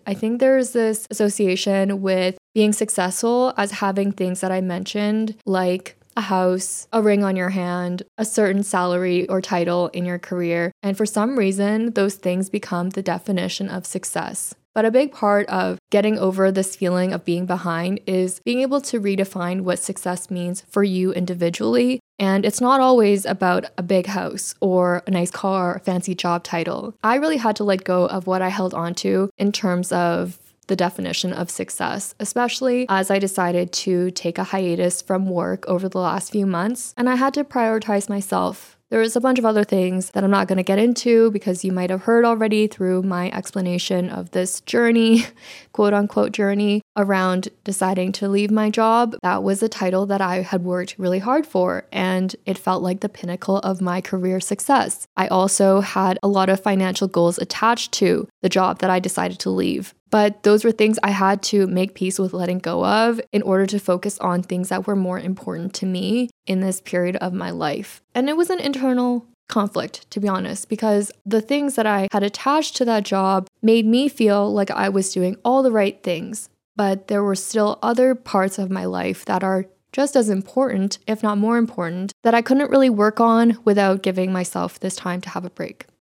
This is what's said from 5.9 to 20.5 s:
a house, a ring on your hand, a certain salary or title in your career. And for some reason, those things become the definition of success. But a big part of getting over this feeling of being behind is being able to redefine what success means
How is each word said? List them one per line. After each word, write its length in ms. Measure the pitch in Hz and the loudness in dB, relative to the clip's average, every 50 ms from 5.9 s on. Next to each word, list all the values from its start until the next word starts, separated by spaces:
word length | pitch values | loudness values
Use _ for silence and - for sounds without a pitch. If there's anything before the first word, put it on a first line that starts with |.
| - _ _ _ _ | -20 _ _ _ _
a 40 | 233 | -6
house, 680 | 208 196 196 185 185 185 185 190 190 - - - - - - | -2 0 0 2 2 2 2 0 -2 -6 -8 -10 -8 -2 0
a 80 | 226 | 2
ring 240 | 214 214 202 202 202 | 4 4 4 4 2
on 100 | 196 190 | 0 0
your 140 | 185 180 185 | -2 -2 -2
hand, 520 | 190 190 175 175 175 180 180 180 180 180 - - _ | -2 -2 -2 -2 -4 -4 -4 -4 -4 -6 -8 -10 _
a 60 | - 220 | -6 -6
certain 400 | 220 - 226 214 190 190 196 202 | -2 2 2 2 2 2 0 0
salary 640 | - - 185 180 180 180 180 185 180 180 180 175 | 0 0 0 0 0 0 0 0 0 0 0 0
or 140 | - 190 185 | 0 -2 -2
title 480 | 185 - 190 175 170 175 175 180 175 - | -2 -2 -2 0 0 0 0 0 -2 -2
in 160 | - 180 180 | -4 -6 -4
your 120 | 180 180 | -4 -6
career. 540 | 180 - - 185 175 175 170 170 170 170 180 - _ | -8 -8 -8 -6 -4 -2 -2 -2 -2 -2 -4 -6 _
And 140 | - 196 196 | -6 -4 -2
for 100 | - 220 | -2 -2
some 320 | 208 - 214 208 247 277 | -2 0 -2 -2 0 0
reason, 540 | 247 202 190 190 196 202 202 214 220 226 233 | 0 0 0 0 0 0 0 0 0 -2 -2
those 240 | 226 208 196 202 196 | 0 0 0 0 -2
things 340 | - - 185 180 185 190 190 | -4 -4 -2 -2 -2 -2 -4
become 420 | - 208 - - 185 175 175 185 | -4 -6 -6 -4 -4 -4 -4 -4
the 120 | 185 196 190 | -4 -4 -4
definition 640 | - 175 185 - - 196 175 185 185 - - 196 | -4 -4 -4 -4 -2 -2 -2 -2 -4 -4 -6 -6
of 180 | 190 - 185 180 | -8 -8 -8 -8
success. 680 | - - 190 - - - - - - 202 - - - - - _ _ - | -8 -10 -8 -8 -6 -6 -6 -6 -6 -8 -8 -10 -10 -12 -16 _ _ -2
But 120 | 220 220 | 0 2
a 60 | 226 | 4
big 200 | 220 254 294 277 | 4 2 2 2
part 340 | - - 214 202 202 202 202 | -2 -2 0 2 2 2 0
of 300 | - 196 185 185 185 180 - _ _ | 0 -2 -2 -2 -4 -4 -8 _ _
getting 280 | - 208 202 214 214 | 0 2 2 2 0
over 360 | - 190 190 185 190 190 196 190 | 0 0 -2 0 2 2 2 2
this 200 | 190 190 - - | 0 -2 -4 -4
feeling 380 | - 196 175 180 180 180 185 | -4 -2 -2 0 0 0 -2
of 140 | 180 180 - | -4 -4 -4
being 200 | - 170 175 185 | -4 -2 -2 -2
behind 540 | 180 180 175 175 175 165 165 170 185 196 208 - | -4 -4 -4 -4 -4 -4 -4 -4 -4 -4 -4 -4
is 320 | - 190 185 185 185 185 - - | -2 -2 0 0 -2 -4 -6 -4
being 160 | 233 240 247 | -4 -2 0
able 180 | 269 262 277 285 | 0 0 0 -2
to 220 | 269 - - 226 | -2 -2 -4 -2
redefine 600 | 196 202 196 196 196 190 - 185 175 175 180 190 185 | -2 -2 0 0 -2 -4 -4 -6 -4 -4 -4 -2 -2
what 160 | 180 175 - | -2 -2 -2
success 520 | - - 190 - - 180 180 180 - - | -4 -8 -8 -6 -6 -6 -6 -6 -6 -8
means 320 | 185 180 175 175 | -6 -6 -4 -6